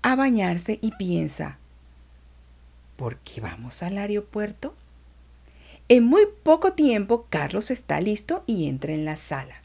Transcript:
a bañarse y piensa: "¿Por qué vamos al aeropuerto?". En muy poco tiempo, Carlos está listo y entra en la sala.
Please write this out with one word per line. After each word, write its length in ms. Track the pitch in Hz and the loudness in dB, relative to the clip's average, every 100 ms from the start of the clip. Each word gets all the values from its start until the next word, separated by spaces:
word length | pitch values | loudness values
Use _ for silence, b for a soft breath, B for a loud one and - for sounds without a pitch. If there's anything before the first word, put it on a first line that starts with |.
a 120 | 240 | 0
bañarse 640 | 262 269 226 185 175 175 214 | 2 2 2 2 -2 -4 -4
y 80 | 220 | -4
piensa: 680 | - 185 170 156 - - 139 - - - - - - - - _ - - - - - | -4 -2 -2 -2 -6 -10 -12 -20 -20 -20 -20 -20 -20 -20 -20 _ -20 -20 -20 -20 -10
"¿Por 200 | 123 - | -10 -10
qué 220 | - - | -16 -12
vamos 420 | 104 90 120 - | -12 -12 -14 -10
al 140 | 175 196 | -8 -6
aeropuerto?". 800 | 202 208 208 208 208 208 285 - - - - - - - b b b b - | -4 -6 -6 -8 -8 -8 -14 -14 -20 -20 -20 -20 -20 -20 b b b b 6
En 160 | 247 | 6
muy 200 | 233 349 415 - | 8 6 6 2
poco 320 | - 320 381 | 4 4 4
tiempo, 520 | 359 294 220 202 233 - | 2 2 2 0 -2 -2
Carlos 400 | 160 147 196 226 | -4 -4 -6 -6
está 320 | 254 - 147 | -8 -4 -2
listo 420 | 190 208 - 349 349 | -2 -4 -4 -6 -2
y 220 | 208 147 | -2 -2
entra 240 | 135 151 | -4 -4
en 140 | 156 151 | -4 -4
la 100 | 156 | -6
sala. 380 | - 139 131 - | -8 -10 -10 -20